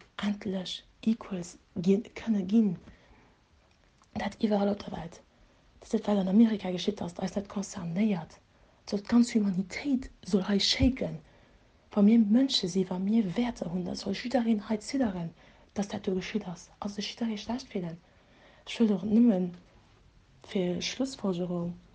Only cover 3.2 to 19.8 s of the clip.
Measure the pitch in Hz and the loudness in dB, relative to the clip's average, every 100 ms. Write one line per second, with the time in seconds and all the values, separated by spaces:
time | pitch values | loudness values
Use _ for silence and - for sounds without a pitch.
3.2 | _ _ _ _ _ _ _ _ _ - | _ _ _ _ _ _ _ _ _ -6
4.2 | 208 - 220 208 202 202 - 175 165 - | -6 -2 0 2 2 -2 -6 -10 -12 -16
5.2 | _ _ - _ _ _ - 214 208 202 | _ _ -20 _ _ _ -4 -2 0 0
6.2 | 185 196 233 202 185 180 180 202 175 - | 4 6 6 4 -2 -2 -2 -4 -8 -6
7.2 | 190 202 202 - 190 - 170 170 220 185 | -4 -4 -6 -8 -8 -8 -6 0 0 0
8.2 | 156 - _ _ _ _ - 202 208 240 | -4 -18 _ _ _ _ -6 -6 2 4
9.2 | 233 226 202 180 190 - 294 262 - - | 4 2 2 0 -4 -6 -2 -2 -2 -14
10.2 | 185 196 185 202 - - 262 - - 156 | 0 0 2 2 2 2 2 2 -6 -8
11.2 | - - _ _ _ _ _ - 202 233 | -16 -20 _ _ _ _ _ 4 8 8
12.2 | 208 226 269 - 180 185 185 180 196 226 | 6 4 4 0 0 -2 -2 -2 0 2
13.2 | 190 170 240 240 185 180 180 202 - 196 | 0 0 -2 -4 -6 -4 -4 -6 -6 -6
14.2 | 240 254 226 220 - 220 - 277 233 180 | -2 0 2 0 0 -6 -4 -2 -2 -2
15.2 | 170 - - - - - 202 208 202 190 | -8 -10 -20 -20 -12 -6 -6 -4 -2 -4
16.2 | 185 214 185 170 - - 208 202 202 - | -2 -6 -6 -12 -14 -10 -8 -6 -8 -6
17.2 | 233 208 - 247 - 208 170 165 _ _ | -6 -6 -6 -8 -6 -6 -6 -10 _ _
18.2 | _ _ - - - - 226 196 208 214 | _ _ -20 -20 -16 2 2 4 4 6
19.2 | 240 185 180 175 - - | 6 4 0 -6 -20 -20